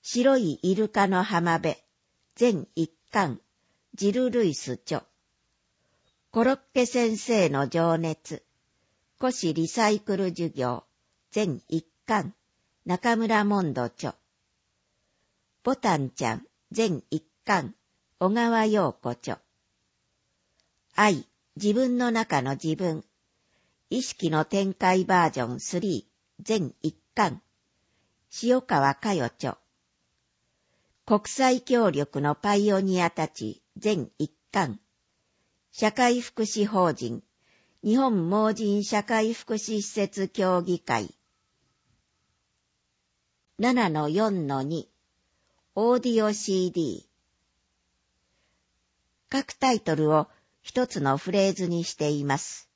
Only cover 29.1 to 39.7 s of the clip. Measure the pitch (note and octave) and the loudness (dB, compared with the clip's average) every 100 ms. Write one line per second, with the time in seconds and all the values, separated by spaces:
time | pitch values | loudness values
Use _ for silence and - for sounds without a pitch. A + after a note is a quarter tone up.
29.1 | F#3+ A#2 _ C3+ - _ _ _ _ _ | -2 -2 _ -8 -8 _ _ _ _ _
30.1 | _ _ _ _ _ _ _ _ _ - | _ _ _ _ _ _ _ _ _ 0
31.1 | G#3 D#4 - C4 B3+ - B3 G#3+ C#3 C#3+ | 0 0 2 2 2 2 2 4 2 -2
32.1 | C#3 D3 D3 G#3 G3+ G#3 G3 G3 F#3 E3+ | -2 -2 -2 2 2 4 2 2 2 0
33.1 | - D#3+ - G#2+ G2 _ - G#3 G3 B2 | -2 -6 -6 -12 -12 _ -6 -2 -2 -4
34.1 | _ D3+ _ _ G#3 D#3 G#2+ _ _ _ | _ -8 _ _ -2 -2 -6 _ _ _
35.1 | _ _ _ _ _ _ - - G#3+ B3 | _ _ _ _ _ _ -2 -2 2 2
36.1 | A#3+ A#3+ - A3 A3 G#3 G#3+ F3+ B2+ A#2+ | 2 -4 -4 -4 0 0 2 2 0 -6
37.1 | A#2 _ _ _ _ _ _ G#3+ A#3 C4+ | -8 _ _ _ _ _ _ 0 2 4
38.1 | G#3 E3 G3+ G#3+ A3 G#3+ G3+ G#3 G#3+ G3+ | 2 2 2 0 0 0 0 0 -4 0
39.1 | A3+ A3 A3+ - A3 G#3 | 0 0 -4 -6 -6 -4